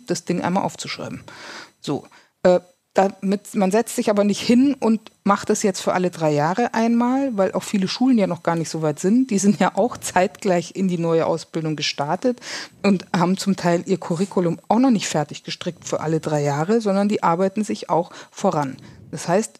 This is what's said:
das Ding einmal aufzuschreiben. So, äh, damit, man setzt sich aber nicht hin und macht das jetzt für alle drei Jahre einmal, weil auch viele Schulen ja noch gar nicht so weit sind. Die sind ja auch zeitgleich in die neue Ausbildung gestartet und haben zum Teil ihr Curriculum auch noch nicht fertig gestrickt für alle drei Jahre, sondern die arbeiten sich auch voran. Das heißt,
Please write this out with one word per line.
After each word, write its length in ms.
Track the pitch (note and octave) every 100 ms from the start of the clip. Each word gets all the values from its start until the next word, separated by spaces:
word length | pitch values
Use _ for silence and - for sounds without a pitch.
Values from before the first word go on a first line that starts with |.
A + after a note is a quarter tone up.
| -
das 180 | F3 -
Ding 160 | F3+
einmal 220 | - F#3
aufzuschreiben. 580 | - - - - - - - - - - - _
So, 260 | - C#3 - - _ _
äh, 160 | F#3 F3+ - _ _
damit, 640 | - G3 G3+ G3 G3 - -
man 160 | F#3+
setzt 240 | G#3+ A#3+ -
sich 140 | A#3
aber 160 | G#3 G3+
nicht 160 | G3
hin 340 | - A#3+ C#4 C4
und 220 | A3 A3 - -
macht 260 | G3 G3+ -
das 140 | G#3+
jetzt 180 | G#3 F#3
für 120 | -
alle 160 | F#3 F3+
drei 220 | F3 D#3
Jahre 400 | D3 D3+ F#3+ A#3+
einmal, 560 | A3+ A#3 A#3 A#3+ C4 C#4 G#3
weil 160 | F#3+
auch 100 | F#3+
viele 240 | - G3+ F#3
Schulen 300 | - C4 A#3+
ja 100 | F#3
noch 160 | E3+
gar 140 | - E3+
nicht 120 | D#3+
so 120 | E3
weit 180 | D#3 D3
sind. 320 | F3+ A#3+ C4
Die 80 | G3+
sind 220 | G3+ -
ja 140 | F#3 -
auch 200 | A#3 -
zeitgleich 800 | - F#3 F#3 - G3+ F3 E3+ -
in 140 | F#3+
die 80 | F3
neue 280 | E3 E3 D3+
Ausbildung 520 | E3 - E3+ D#3+ D3+
gestartet 640 | C#3+ - C#3+ F3+ B3+ A#3+ - - - -
und 220 | G3+ F#3+ - F#3+
haben 220 | F3 F#3+
zum 180 | - F#3
Teil 280 | F3 F3 -
ihr 120 | F3
Curriculum 600 | - E3 G3 - F3 - -
auch 120 | G#3+
noch 100 | C4+
nicht 180 | G#3+ -
fertig 360 | D#3+ D3 -
gestrickt 440 | - - F3+ E3+ -
für 140 | -
alle 180 | D#3 D#3+
drei 240 | D#3 D3+
Jahre, 380 | C#3+ C#3 E3 A#3
sondern 260 | G#3 F#3+ G3+
die 160 | G#3
arbeiten 400 | F#3 E3+ F#3+ F#3+
sich 260 | G#3 G#3+ -
auch 220 | E3 F3 - -
voran. 460 | - G3 D#3+ C#3 B2+ - - -
Das 160 | E3+ -
heißt, 320 | F#3 A3